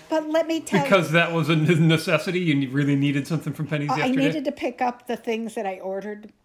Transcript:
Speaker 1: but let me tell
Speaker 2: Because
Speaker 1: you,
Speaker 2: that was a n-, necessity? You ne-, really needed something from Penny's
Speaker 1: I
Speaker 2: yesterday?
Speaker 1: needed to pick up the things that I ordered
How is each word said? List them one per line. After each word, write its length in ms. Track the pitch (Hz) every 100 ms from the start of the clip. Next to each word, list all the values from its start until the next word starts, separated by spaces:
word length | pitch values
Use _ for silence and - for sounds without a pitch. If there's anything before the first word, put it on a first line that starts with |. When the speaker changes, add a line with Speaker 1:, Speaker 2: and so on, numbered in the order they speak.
| -
Speaker 1:
but 180 | 320 311
let 200 | 320 320
me 140 | 330
tell 200 | - 190
Speaker 2:
Because 260 | - 196 147
Speaker 1:
you, 40 |
Speaker 2:
that 200 | 165 170
was 180 | 165 147
a 20 |
n-, 340 | 165 156 165 165
necessity? 540 | 160 190 156 190 180
You 140 | 175
ne-, 120 | 139 135
really 280 | 135 143 143
needed 300 | 143 143 143
something 260 | 156 156
from 140 | 143 156
Penny's 240 | 151 147
Speaker 1:
I 80 | 180
Speaker 2:
yesterday? 280 | 254 262 269
Speaker 1:
needed 180 | 311 277
to 60 |
pick 280 | 285 302 247
up 260 | 247 240 -
the 120 | 233
things 360 | 240 226 226
that 120 | 233 196
I 140 | 190
ordered 520 | 185 196 202 208 214 _